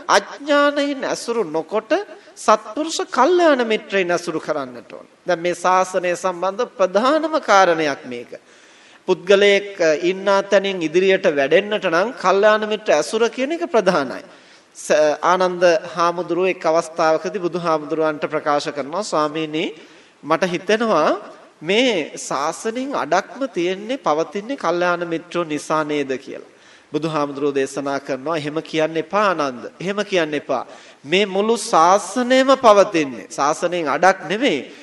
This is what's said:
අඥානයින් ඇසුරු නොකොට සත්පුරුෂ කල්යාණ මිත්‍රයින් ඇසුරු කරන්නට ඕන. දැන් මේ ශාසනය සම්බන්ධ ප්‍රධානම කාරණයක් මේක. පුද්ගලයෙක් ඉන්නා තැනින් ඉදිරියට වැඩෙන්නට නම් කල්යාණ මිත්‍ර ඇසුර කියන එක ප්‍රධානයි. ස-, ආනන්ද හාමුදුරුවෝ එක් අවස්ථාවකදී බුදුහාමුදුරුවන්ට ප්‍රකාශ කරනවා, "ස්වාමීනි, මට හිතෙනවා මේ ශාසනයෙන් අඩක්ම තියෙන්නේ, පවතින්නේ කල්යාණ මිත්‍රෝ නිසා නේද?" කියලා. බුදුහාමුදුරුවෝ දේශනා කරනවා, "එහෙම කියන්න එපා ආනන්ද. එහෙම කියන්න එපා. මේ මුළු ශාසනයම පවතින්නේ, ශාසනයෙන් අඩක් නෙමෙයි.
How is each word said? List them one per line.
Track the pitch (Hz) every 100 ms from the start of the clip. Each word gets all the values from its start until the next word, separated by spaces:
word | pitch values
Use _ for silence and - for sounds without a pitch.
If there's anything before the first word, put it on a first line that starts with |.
| -
අඥානයින් | - - - - 285 285 294 285 277
ඇසුරු | 151 156 - 233
නොකොට | 175 156 156 208 214 339 415 - -
සත්පුරුෂ | - - 220 220 214 311 320 370
කල්යාණ | - 277 359 339 269
මිත්‍රයින් | 233 214 - 196 175
ඇසුරු | 175 - 160
කරන්නට | - 151 131 120 -
ඕන. | - - _
දැන් | - 175
මේ | 175 170
ශාසනය | 185 185 190 196 180
සම්බන්ධ | 175 190 175 180 196 226
ප්‍රධානම | - 185 190 254 311 311 311
කාරණයක් | 233 202 185 160 156 139
මේක. | 135 123 120 - _ - - - - - -
පුද්ගලයෙක් | 175 170 196 202 196 202 - 165 151
ඉන්නා | 175 190 196 196
තැනින් | 196 202 196 185
ඉදිරියට | 156 170 190 190 190
වැඩෙන්නට | 143 139 165 202 208 190
නම් | 165 214
කල්යාණ | 262 185 196 214 214 214
මිත්‍ර | 214 214
ඇසුර | 156 - 220 233
කියන | 226 269
එක | 330 339
ප්‍රධානයි. | 233 190 180 131 95 - - - - _ -
ස-, | - 151 151 147
ආනන්ද | 160 185 185 180 175 160 -
හාමුදුරුවෝ | 175 170 175 165 170 185
එක් | 180
අවස්ථාවකදී | 165 160 160 - 160 160 190 190
බුදුහාමුදුරුවන්ට | 175 175 170 156 147 156 156 151 156
ප්‍රකාශ | 151 151 147 147
කරනවා, | 143 139 170
"ස්වාමීනි, | 208 165 151 156 156 156 226 440 - - - _
මට | 139 160 185
හිතෙනවා | 175 185 214 226 170 170 208 - - - _
මේ | 156 208 262 196 143 -
ශාසනයෙන් | - 135 147 - 220 226 269
අඩක්ම | 202 139 - 302 208 269
තියෙන්නේ, | 190 170 190 214 269
පවතින්නේ | 170 151 165 202 214 277
කල්යාණ | 170 175 180 175 170
මිත්‍රෝ | 165 - 175
නිසා | 165 147 - 156
නේද?" | 151 147 135 127
කියලා. | - - - _ - - _
බුදුහාමුදුරුවෝ | 151 156 156 143 135 143 139
දේශනා | 135 151 139 139
කරනවා, | 139 135 139 165
"එහෙම | 147 151
කියන්න | 156 156 156 160
එපා | 156 196 208
ආනන්ද. | 165 143 120 107
එහෙම | - 170 202
කියන්න | 202 185 156
එපා. | 147 139 127 - - - -
මේ | 135 180 208
මුළු | 190 214 226
ශාසනයම | - 175 165 202 - 262 240 262 269 262
පවතින්නේ, | 240 202 185 165 143 113 87
ශාසනයෙන් | - 139 156 180 175 151
අඩක් | 143 180 190
නෙමෙයි. | 185 208 262 147 - -